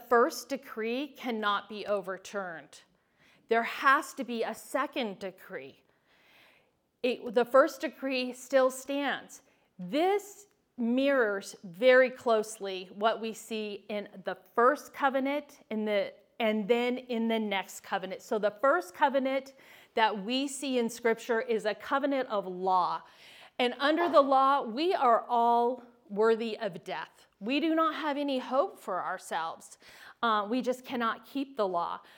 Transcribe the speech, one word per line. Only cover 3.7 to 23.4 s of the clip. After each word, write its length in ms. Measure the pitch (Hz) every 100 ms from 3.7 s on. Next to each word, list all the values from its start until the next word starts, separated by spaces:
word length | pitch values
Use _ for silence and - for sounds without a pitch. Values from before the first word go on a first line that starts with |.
| - 285 277 294
to 100 | -
be 180 | 233 233
a 120 | 202
second 640 | 220 - 285 277 294 226 185
decree. 580 | 196 175 - 180 135 - _ _ _ _ _ _ _ _ _ _ _ _
It, 320 | 247 240 240
the 100 | 233
first 380 | 240 262 320 -
decree 500 | 311 - 269 254 254
still 380 | 240 - 269 262
stands. 720 | 262 - 277 277 190 185 - _ _ _ -
This 680 | 180 262 370 403 403 - - _ _ -
mirrors 760 | 233 254 277 269 214 196 196 -
very 460 | 190 170 254 254 254
closely 800 | 254 247 220 214 - 196 190 185
what 260 | 185 220 208
we 140 | 226
see 500 | 208 - 220 214 202 -
in 180 | 208 214 196
the 140 | 185 180 -
first 400 | - 247 285 -
covenant 640 | - 269 269 269 294 285 - -
in 140 | 220
the, 260 | 214 208 180 - _ -
and 280 | 220 220 196
then 300 | 240 247 247
in 320 | - 233 226
the 100 | 226
next 420 | 214 196 185 -
covenant. 420 | - 196 185 185
So 160 | - 220
the 160 | 208 202
first 320 | 269 339 349
covenant 580 | - 294 269 262 269 269 - - - -
that 300 | - 220 208
we 240 | 190 254 277
see 300 | - 285 254
in 100 | 226
Scripture 540 | 233 233 226 - 226
is 240 | 233 220 202
a 80 |
covenant 560 | 208 - 277 285 277 254
of 160 | 208 185
law. 560 | 180 190 185 165 165 - - - -